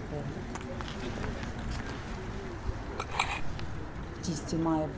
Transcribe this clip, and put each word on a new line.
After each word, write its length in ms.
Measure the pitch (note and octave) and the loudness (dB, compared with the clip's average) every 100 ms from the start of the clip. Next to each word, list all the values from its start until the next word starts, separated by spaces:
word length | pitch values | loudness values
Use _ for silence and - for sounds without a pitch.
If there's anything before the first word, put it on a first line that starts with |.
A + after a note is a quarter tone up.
| - | -2
погляд. 580 | D3 C#3+ - - - - - - - - - - - - - - - - - - - - - - - - - - - - - - - - - - - - - - - | -2 -2 -2 -4 -4 -4 -4 -2 -2 -2 0 0 0 -2 0 0 0 -2 -4 -4 -4 -4 -4 -4 -2 0 0 -2 -2 0 2 2 4 4 4 0 0 -2 -4 -4 -2
В 60 | - | 0
тісті 300 | D3+ - E3 | 0 2 4
має 320 | D#3+ D#3 D3+ | 6 6 4